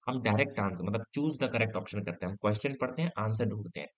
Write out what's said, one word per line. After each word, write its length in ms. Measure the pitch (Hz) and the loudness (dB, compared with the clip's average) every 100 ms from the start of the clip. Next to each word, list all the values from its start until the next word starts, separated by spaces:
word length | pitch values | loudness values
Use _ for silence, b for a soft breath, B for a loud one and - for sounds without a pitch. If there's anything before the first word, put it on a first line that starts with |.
| - | -2
हम 140 | 127 | 0
direct 380 | 113 107 139 - | 4 4 4 2
answer, 240 | 101 90 | -2 0
मतलब 200 | 90 104 107 - | -2 -2 -2 0
choose 240 | 151 147 | 0 2
the 120 | 135 | 0
correct 280 | 120 113 107 | 2 0 0
option 240 | 98 104 98 | -4 -4 -4
करते 200 | 87 90 | -4 -4
हैं, 40 | |
हम 60 | 101 | 0
question 380 | 107 107 143 135 | 2 2 0 -2
पढ़ते 220 | 131 - | -4 0
हैं, 80 | 170 - | -2 0
answer 280 | 110 110 113 | 0 2 0
ढूंढते 340 | 104 104 - | 0 -6 -10
हैं। 60 | 73 | -12